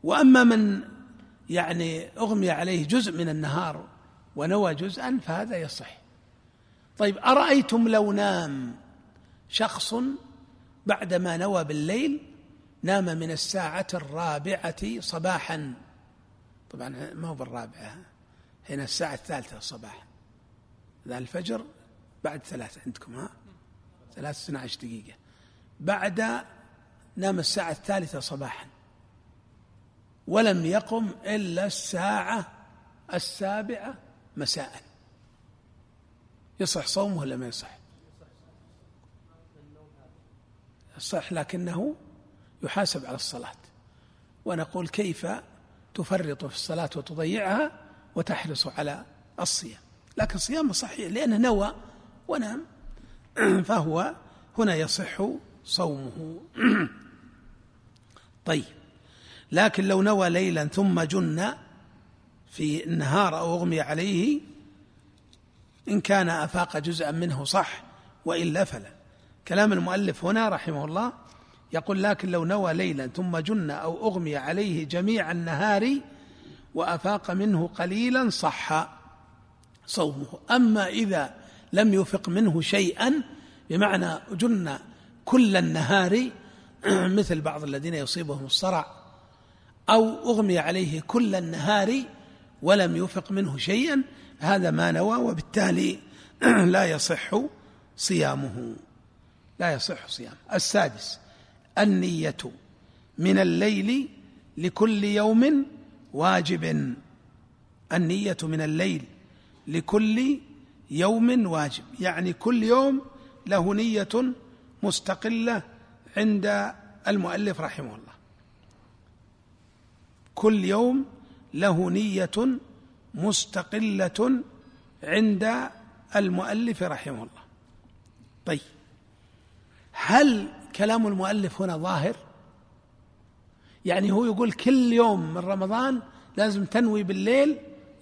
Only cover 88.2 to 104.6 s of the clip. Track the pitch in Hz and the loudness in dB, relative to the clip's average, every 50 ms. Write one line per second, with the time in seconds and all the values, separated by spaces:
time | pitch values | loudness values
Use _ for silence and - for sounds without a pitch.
88.2 | 165 143 139 135 135 127 - - 185 190 180 160 - - - - - - - - | -6 -6 -6 -8 -4 -2 -2 0 0 2 0 0 -2 -4 -12 -20 -20 -20 -20 -20
89.2 | - - _ _ - - - - _ - - - - - 220 226 226 220 226 - | -20 -20 _ _ -20 -20 -20 -20 _ -20 -18 -6 2 6 6 6 6 4 2 -2
90.2 | - 240 226 214 214 196 180 165 143 160 175 185 185 147 156 156 - - - 233 | 0 2 2 4 4 4 4 2 2 0 0 0 0 -2 -2 -4 -4 0 2 2
91.2 | 240 208 190 185 170 165 165 151 143 202 214 202 196 214 254 269 240 - - - | 4 4 2 0 -2 -4 -4 -2 0 2 2 4 4 2 2 0 -2 -6 -12 -20
92.2 | - - - - - - - - 131 170 202 208 180 170 165 165 185 180 - 190 | -20 -20 -20 -20 -20 -20 -14 -2 4 4 6 6 6 2 2 -2 -2 -2 -4 -6
93.2 | - - 190 196 196 147 135 135 - 170 202 233 277 330 285 269 262 - - - | -6 -2 -2 -2 -2 -2 -4 -4 -2 0 2 2 2 2 2 0 0 -2 -8 -20
94.2 | - - - - 151 170 202 190 180 165 156 160 170 170 160 160 185 214 233 247 | -20 -20 -12 -4 0 2 2 2 2 0 2 2 2 2 2 2 2 2 2 0
95.2 | 247 226 170 156 - - - 214 190 185 175 180 - - - - - - - - | 0 0 -2 -4 -6 -2 0 0 2 2 2 2 0 0 -2 -4 -12 -20 -20 -20
96.2 | - - - - 240 254 233 208 180 180 185 196 190 170 156 143 - - 165 - | -20 -18 -6 2 4 4 6 6 6 6 6 4 4 2 2 0 0 -2 -2 -2
97.2 | - - 185 220 269 302 - - - - - - - _ - - - - 185 165 | -2 -2 -2 -2 -2 -2 -8 -12 -20 -20 -20 -20 -20 _ -10 -6 -2 0 0 2
98.2 | 151 139 139 139 139 123 98 123 120 113 110 - - _ - - _ - _ _ | 2 0 0 -2 -4 -6 -8 -8 -10 -10 -12 -14 -16 _ -20 -20 _ -20 _ _
99.2 | _ _ _ _ _ _ _ - 175 170 147 120 - - 175 - - - - - | _ _ _ _ _ _ _ -4 -2 -2 -2 -2 -4 -6 -6 -8 -10 -14 -12 -12
100.2 | 120 - - - - - 214 185 - - - 208 175 135 107 - - - - - | -12 -16 -18 -20 -10 -4 -2 -2 -2 2 2 2 2 0 -2 -8 -12 -14 -14 -14
101.2 | - - - - - - _ - _ _ - 185 214 208 190 185 180 180 170 160 | -18 -20 -20 -20 -20 -20 _ -20 _ _ 0 2 4 4 4 4 2 0 0 -2
102.2 | 160 151 - - - 120 - - _ _ - _ _ _ - - _ _ - - | -2 -4 -4 -6 -10 -14 -14 -16 _ _ -20 _ _ _ -20 -20 _ _ -6 0
103.2 | 165 185 190 196 190 175 170 175 202 214 214 196 190 214 254 277 262 - - - | 2 4 4 6 4 4 4 2 2 2 2 0 0 0 0 0 -2 -4 -10 -18
104.2 | - - - - - - - - | -20 -20 -20 -20 -20 -16 -10 -4